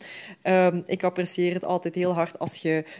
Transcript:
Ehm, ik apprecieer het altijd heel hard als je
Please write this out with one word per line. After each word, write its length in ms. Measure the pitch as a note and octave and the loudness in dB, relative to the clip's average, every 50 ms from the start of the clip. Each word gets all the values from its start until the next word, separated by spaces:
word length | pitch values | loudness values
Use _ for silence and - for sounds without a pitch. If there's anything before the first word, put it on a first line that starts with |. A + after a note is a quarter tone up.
| - - - - - - G3 - | -12 -16 -16 -16 -18 -18 -14 -6
Ehm, 380 | - F3+ F#3+ F#3 F3+ F3+ F3 F3 F3 | 0 4 6 6 6 6 4 2 -2
ik 180 | - F#3+ F#3 - | -2 -2 0 0
apprecieer 500 | F3+ F3+ F#3 F3 F3 - F#3 F3 F3 F3 | 0 0 0 -4 -2 0 0 0 0 0
het 100 | F3+ - | 0 -2
altijd 300 | - F3+ F3 - E3 - | -2 -2 -2 -2 -2 -2
heel 200 | F3+ F3+ F3+ F3 | 0 0 0 2
hard 240 | E3+ E3 E3+ - - | 0 0 -2 -4 -6
als 180 | E3+ E3+ - | -6 -6 -6
je 280 | - - D#3+ D#3+ D#3 D#3 - - - | -4 0 0 0 0 0 -4 -10 -16